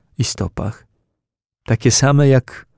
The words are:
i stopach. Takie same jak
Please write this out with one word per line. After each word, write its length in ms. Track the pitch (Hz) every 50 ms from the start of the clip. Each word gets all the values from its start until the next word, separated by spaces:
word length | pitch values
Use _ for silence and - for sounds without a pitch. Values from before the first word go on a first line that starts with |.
| _ _ _ -
i 60 | 117
stopach. 640 | - - - 98 - - - - 107 113 - _ _ _ _ _ _ _ _ _ _ _ _ _ _ _ _ _
Takie 240 | - 113 - - 123
same 380 | - - 135 139 139 143 147 139
jak 380 | 135 127 - - - - - _ _